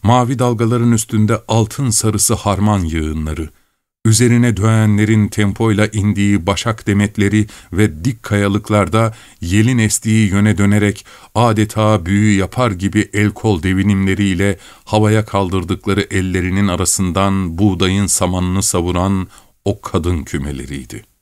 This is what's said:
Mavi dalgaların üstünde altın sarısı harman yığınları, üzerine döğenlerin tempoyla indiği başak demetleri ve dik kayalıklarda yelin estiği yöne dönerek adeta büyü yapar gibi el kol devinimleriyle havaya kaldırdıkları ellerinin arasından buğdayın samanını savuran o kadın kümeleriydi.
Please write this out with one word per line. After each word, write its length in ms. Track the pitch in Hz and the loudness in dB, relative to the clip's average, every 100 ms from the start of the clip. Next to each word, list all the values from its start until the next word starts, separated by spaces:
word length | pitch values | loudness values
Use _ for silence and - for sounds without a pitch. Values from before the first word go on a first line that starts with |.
Mavi 360 | 98 123 123 131 | 2 2 2 0
dalgaların 540 | 123 113 117 120 120 | -2 0 0 2 2
üstünde 500 | 113 - 110 107 113 - | 2 0 0 0 0 0
altın 420 | 113 110 - 139 | 0 0 -2 -2
sarısı 440 | 107 110 104 - | 0 0 0 -2
harman 460 | - 104 98 104 104 | -2 -2 0 0 0
yığınları, 680 | 85 80 78 78 78 78 76 _ _ _ _ _ | 0 -2 -4 -4 -6 -6 -8 _ _ _ _ _
üzerine 520 | 117 107 120 120 120 101 | 0 4 4 4 2 2
döğenlerin 720 | 107 110 107 104 107 110 101 | 2 2 2 2 2 2 2
tempoyla 580 | - 104 95 113 101 110 | 0 -2 0 0 2 0
indiği 600 | 107 104 95 101 101 82 | 0 0 2 2 2 0
başak 400 | 98 117 113 - | -2 -4 -4 -2
demetleri 600 | 101 104 107 101 107 104 - - | 0 0 0 0 0 -2 -8 -10
ve 320 | 87 107 76 | -2 -2 0
dik 180 | 87 120 | -6 -6
kayalıklarda 920 | - 104 101 101 - 107 92 110 113 110 - - | -4 -2 0 -2 0 0 2 0 -2 -4 -20 -12
yelin 380 | 85 98 110 127 | -2 2 2 2
estiği 520 | 107 - 113 110 107 | 0 0 0 2 2
yöne 280 | 98 107 101 | 2 2 2
dönerek 480 | 101 104 104 101 - - - | 2 2 0 -2 -12 -20 -8
adeta 720 | - 117 110 104 - 107 107 85 | 0 0 2 0 0 0 0 0
büyü 320 | 101 107 98 | 0 2 0
yapar 320 | 92 - 123 | 0 -2 -2
gibi 380 | 92 98 107 101 | -2 -2 -2 -2
el 180 | 104 104 | 0 -2
kol 320 | 98 110 95 | -2 -2 0
devinimleriyle 960 | 92 92 98 98 95 95 101 90 98 95 - - | 0 0 0 2 0 0 0 0 0 -2 -10 -20
havaya 400 | - 107 107 110 | -4 0 2 2
kaldırdıkları 800 | 107 101 95 95 87 95 - 98 98 | 0 -2 -2 -2 -4 -6 -2 -2 -2
ellerinin 580 | 98 92 90 90 95 101 | -2 -2 -2 -2 0 -2
arasından 880 | 90 92 - 95 87 98 98 90 82 | -2 -2 -2 -2 0 0 0 -4 0
buğdayın 480 | 104 90 95 95 98 | 0 2 0 0 0
samanını 560 | - 90 90 90 92 | 0 -2 0 -2 -2
savuran 680 | 98 92 87 90 95 95 90 - _ _ | 0 -2 -2 0 0 -2 -4 -12 _ _
o 160 | - 104 | -6 -6
kadın 420 | - 92 82 87 | -4 -4 -2 -4
kümeleriydi. 840 | - 78 71 69 64 69 60 55 - _ | -4 -8 -6 -8 -10 -12 -12 -16 -18 _